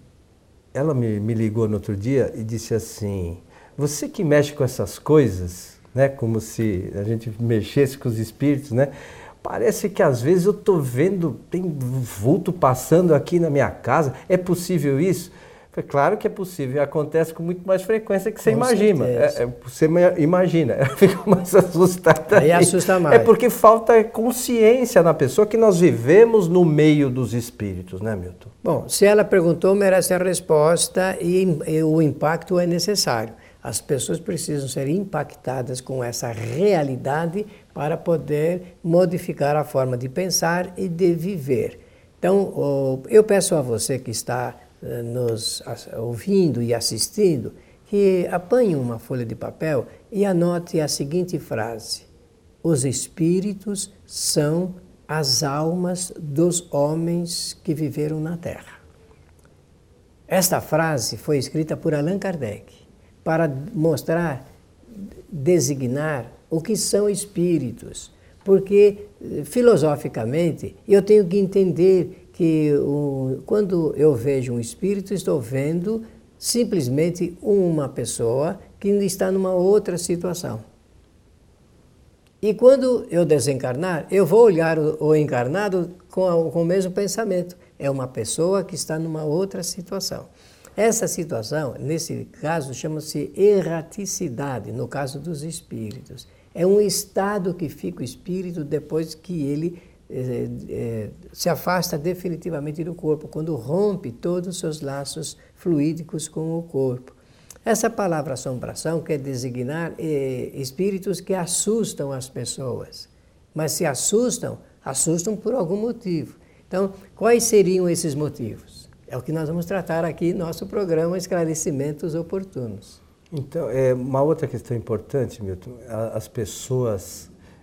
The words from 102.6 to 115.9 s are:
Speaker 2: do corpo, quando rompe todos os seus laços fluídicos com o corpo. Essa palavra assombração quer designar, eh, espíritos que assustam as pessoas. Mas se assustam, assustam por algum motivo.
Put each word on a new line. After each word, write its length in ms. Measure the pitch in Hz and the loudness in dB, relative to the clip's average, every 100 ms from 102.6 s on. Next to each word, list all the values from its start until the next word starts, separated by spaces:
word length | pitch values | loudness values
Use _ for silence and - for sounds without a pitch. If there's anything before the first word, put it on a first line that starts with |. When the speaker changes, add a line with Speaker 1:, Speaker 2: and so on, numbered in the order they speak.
| 151 151 | -6 -8
Speaker 2:
do 120 | 165 | -8
corpo, 340 | 165 156 151 - | -6 -4 -4 -6
quando 260 | 156 160 | -8 -6
rompe 560 | 139 117 175 208 185 127 | -6 -4 -2 0 -2 -8
todos 380 | 117 175 180 180 | -8 -6 -4 -6
os 100 | 170 | -6
seus 220 | 160 151 | -8 -6
laços 560 | 139 139 139 160 147 - - | -8 -8 -8 -10 -12 -14 -20
fluídicos 720 | _ 175 151 151 165 - 156 151 | _ -2 2 0 -2 -6 -10 -8
com 320 | 160 160 165 | -6 -6 -6
o 40 | |
corpo. 520 | 165 135 131 123 - - _ _ - - | -4 -2 -2 -4 -10 -20 _ _ -20 -8
Essa 240 | 226 220 226 | -2 0 0
palavra 460 | 226 190 156 143 | -2 -2 -2 -4
assombração 640 | 127 139 127 110 107 160 165 | -8 -8 -8 -10 -8 -6 -6
quer 180 | - 151 | -4 -6
designar, 760 | 135 127 135 123 123 160 165 - | -6 -8 -6 -6 -6 -6 -8 -8
eh, 520 | 160 143 135 123 - | -4 -2 -4 -6 -8
espíritos 640 | 139 131 - 196 196 196 170 | -8 -8 -4 -4 -4 -6 -6
que 120 | - | -4
assustam 760 | 185 170 - 202 226 202 - 139 | -4 -4 -4 -2 -2 -2 -6 -6
as 160 | 135 127 | -8 -10
pessoas. 800 | - 117 - 131 107 - - - _ _ _ _ | -10 -10 -8 -8 -8 -10 -18 -20 _ _ _ _
Mas 180 | 151 160 | -6 -4
se 140 | - 160 | -2 -2
assustam, 720 | 127 - 208 247 - 131 117 - _ | -2 0 0 0 -2 -8 -12 -16 _
assustam 520 | - 131 160 170 220 208 | -8 -2 0 0 -2 -6
por 180 | 214 | -4
algum 220 | 254 165 202 | -2 -2 -4
motivo. 600 | 233 | -4